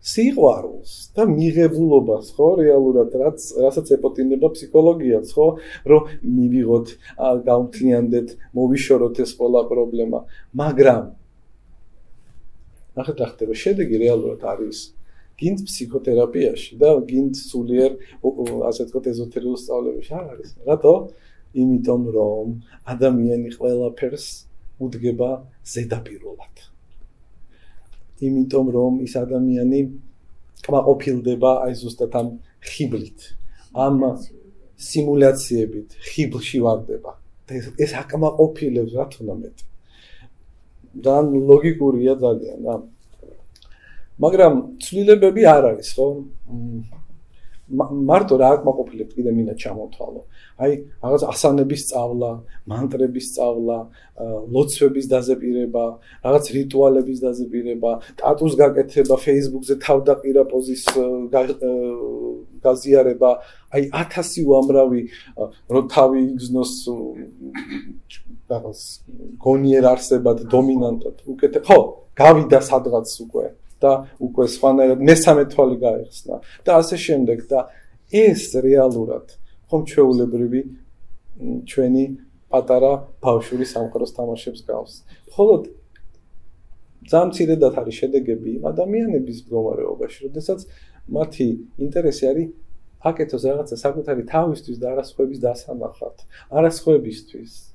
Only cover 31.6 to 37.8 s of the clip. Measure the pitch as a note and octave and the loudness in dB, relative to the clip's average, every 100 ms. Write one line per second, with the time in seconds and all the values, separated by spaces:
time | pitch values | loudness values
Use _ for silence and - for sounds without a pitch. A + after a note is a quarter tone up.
31.6 | B2+ A#2 A#2+ A#2 A#2+ B2+ A#2 A#2 - _ | -2 -6 -10 -6 -4 -4 -6 -10 -20 _
32.6 | - - C#3+ A2 G2+ - - - - - | -18 -8 -6 -6 -10 -16 -12 -8 -8 -10
33.6 | - - C3+ C#3 C3 - - - - - | -14 -2 0 2 0 -2 -12 -16 -20 -20
34.6 | - _ - D#3+ D3 C#3+ C#3 C3+ - A#2+ | -20 _ -8 -4 0 4 6 4 -2 -2
35.6 | A2 G#2+ G#2 - - - C#3+ A2+ - C3+ | -2 -6 -14 -18 -14 -6 -4 -4 -6 -2
36.6 | A#2 A2 - A2 - - - - - B2+ | 0 0 -4 -10 -12 -20 -20 -20 -14 -14
37.6 | A2+ - | -12 -4